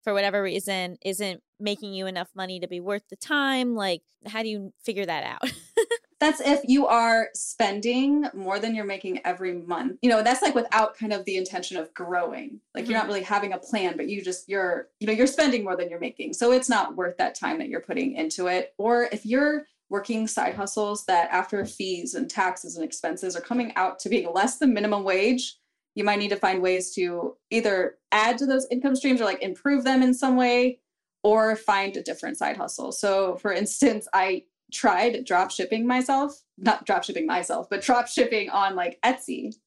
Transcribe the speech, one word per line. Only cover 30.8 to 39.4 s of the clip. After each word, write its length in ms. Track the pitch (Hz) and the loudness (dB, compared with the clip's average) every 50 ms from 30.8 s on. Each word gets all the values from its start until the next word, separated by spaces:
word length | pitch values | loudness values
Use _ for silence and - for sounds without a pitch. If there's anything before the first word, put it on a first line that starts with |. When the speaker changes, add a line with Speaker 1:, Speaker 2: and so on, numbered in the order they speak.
| _ _ _ _ _ _ _ _ _ | _ _ _ _ _ _ _ _ _
Speaker 2:
or 320 | 208 214 220 220 220 220 | 6 6 6 6 4 2
find 420 | 214 - - 202 196 196 196 196 180 | 0 2 2 2 2 2 -2 -4 -6
a 40 | 175 | -8
different 360 | - - - - 165 - - | -8 -8 -8 -8 -10 -6 -4
side 180 | - - - | -4 -4 -2
hustle. 360 | 196 - - - - - 135 - | -4 -6 -8 -8 -8 -8 -8 -6
So 440 | - - 202 196 196 196 185 180 | -2 0 2 2 2 2 0 -2
for 160 | - - 208 190 | -2 -2 -2 0
instance, 560 | 175 208 208 - - - 254 220 214 - - - | 0 -2 -2 0 4 4 4 4 2 -6 0 2
I 300 | 196 185 190 190 185 - _ _ _ _ _ - | 2 2 2 0 -4 -6 _ _ _ _ _ -10
tried 520 | - - 220 190 180 208 240 233 - 262 | 0 2 2 4 4 4 2 2 -2 -4
drop 280 | - 190 175 185 185 - | 0 2 2 2 2 -2
shipping 340 | - 185 175 220 220 226 | -6 -4 -2 -2 0 0
myself, 560 | 240 254 254 254 - 277 269 285 285 285 - _ _ _ - | 2 2 2 2 2 2 2 2 0 -4 -10 _ _ _ -2
not 260 | 196 220 214 - - | 2 2 2 2 0
drop 180 | - 202 175 180 | 0 0 0 0
shipping 220 | - - - 320 | -2 -4 -4 -2
myself, 420 | 311 175 180 170 - 165 160 180 - | 0 0 -2 0 -2 -4 -4 -2 -4
but 120 | 202 196 - | -6 -4 2
drop 260 | - 254 240 240 - | 4 4 4 4 0
shipping 420 | - - 247 233 233 214 196 185 | 2 2 2 2 2 -2 -2 0
on, 240 | - 196 196 196 190 | 0 2 2 2 0
like, 240 | 180 175 170 - - - | 0 -2 -2 -4 0 0
Etsy. 500 | 233 262 - - - 131 - | 0 0 0 -4 -8 -8 -8